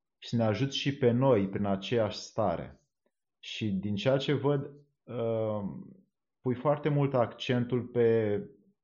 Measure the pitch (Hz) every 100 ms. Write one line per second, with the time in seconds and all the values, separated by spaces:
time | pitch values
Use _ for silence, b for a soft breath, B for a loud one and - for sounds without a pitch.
0 | _ _ - 117 110 101 135 - 143 143
1 | 120 117 135 113 98 110 101 95 - 120
2 | 107 101 - - 101 82 69 - _ _
3 | _ _ _ _ - - 110 95 101 101
4 | 131 135 143 135 135 143 - - _ _
5 | - 117 113 113 110 104 98 67 - -
6 | _ _ _ _ 127 120 151 143 151 143
7 | 139 131 110 - - 123 120 127 104 120
8 | 117 113 107 101 92 - _ _